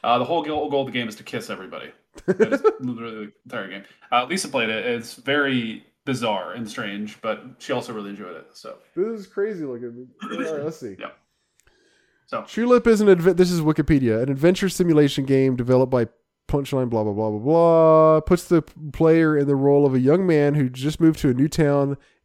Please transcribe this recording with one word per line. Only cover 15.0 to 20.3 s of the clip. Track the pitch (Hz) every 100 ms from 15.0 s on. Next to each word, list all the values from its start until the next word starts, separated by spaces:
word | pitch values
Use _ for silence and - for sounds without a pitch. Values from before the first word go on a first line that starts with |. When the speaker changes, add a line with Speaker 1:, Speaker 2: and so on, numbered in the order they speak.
| 147 143
Speaker 2:
game | 135 135 135 123
developed | 120 127 131
by | 127 113 _ _ _ -
Punchline, | 147 135 135 123
blah, | 113
blah, | 107
blah, | 101 110
blah, | 104
blah. | 120 165 170 165 160 160 156 156
Puts | 156 180
the | - 170 - - 151
player | - 160 165 160 151
in | 143
the | 139
role | 139 143
of | 143
a | 131
young | 131 170
man | 190